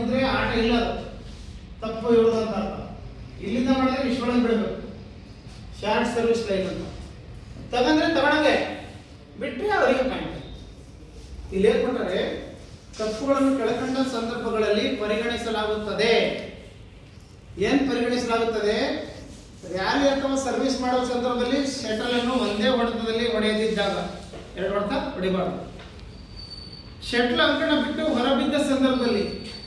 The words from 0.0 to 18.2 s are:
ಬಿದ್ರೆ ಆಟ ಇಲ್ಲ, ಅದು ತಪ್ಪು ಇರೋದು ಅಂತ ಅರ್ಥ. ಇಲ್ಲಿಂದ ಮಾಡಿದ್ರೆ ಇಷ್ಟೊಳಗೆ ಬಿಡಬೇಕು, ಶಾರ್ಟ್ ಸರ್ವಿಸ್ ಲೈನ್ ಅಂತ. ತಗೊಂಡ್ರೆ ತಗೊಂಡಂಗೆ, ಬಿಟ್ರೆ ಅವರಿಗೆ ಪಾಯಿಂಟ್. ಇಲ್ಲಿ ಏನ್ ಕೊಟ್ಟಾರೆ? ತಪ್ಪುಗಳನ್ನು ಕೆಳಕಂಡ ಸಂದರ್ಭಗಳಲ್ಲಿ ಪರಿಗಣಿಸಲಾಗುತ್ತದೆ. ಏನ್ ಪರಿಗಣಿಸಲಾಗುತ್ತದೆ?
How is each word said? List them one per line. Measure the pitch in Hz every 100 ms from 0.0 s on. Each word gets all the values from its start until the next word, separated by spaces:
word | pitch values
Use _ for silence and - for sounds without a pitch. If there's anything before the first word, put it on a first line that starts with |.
ಬಿದ್ರೆ | 247 262 269
ಆಟ | - - 226
ಇಲ್ಲ, | 226 247
ಅದು | 202 - - - - - - - - -
ತಪ್ಪು | 220 226 240
ಇರೋದು | 233 226 220
ಅಂತ | 214 202
ಅರ್ಥ. | 202 - - - - - - -
ಇಲ್ಲಿಂದ | 202 233 254 262
ಮಾಡಿದ್ರೆ | 262 262 247
ಇಷ್ಟೊಳಗೆ | 240 240 240
ಬಿಡಬೇಕು, | 220 208 190 - - - - - - - - - - -
ಶಾರ್ಟ್ | 214 226 240
ಸರ್ವಿಸ್ | 233 226 214 202
ಲೈನ್ | 190 185
ಅಂತ. | - - - - - - - - - -
ತಗೊಂಡ್ರೆ | 247 262 311 330
ತಗೊಂಡಂಗೆ, | 294 285 302 285 - - - - - - - - -
ಬಿಟ್ರೆ | 277 247 415
ಅವರಿಗೆ | 392 269 254 254
ಪಾಯಿಂಟ್. | - - - - - - - - - - - - - -
ಇಲ್ಲಿ | 190 214
ಏನ್ | 247 247
ಕೊಟ್ಟಾರೆ? | - 175 196 - - - - - - - -
ತಪ್ಪುಗಳನ್ನು | 214 214 269 285 269 269
ಕೆಳಕಂಡ | 226 247 254 262 262
ಸಂದರ್ಭಗಳಲ್ಲಿ | 233 226 226 220 214 208 214 269 262
ಪರಿಗಣಿಸಲಾಗುತ್ತದೆ. | 214 226 233 233 226 214 214 214 208 190 226 220 - - - - - - - - - - - - - -
ಏನ್ | 214 277 269
ಪರಿಗಣಿಸಲಾಗುತ್ತದೆ? | 247 240 247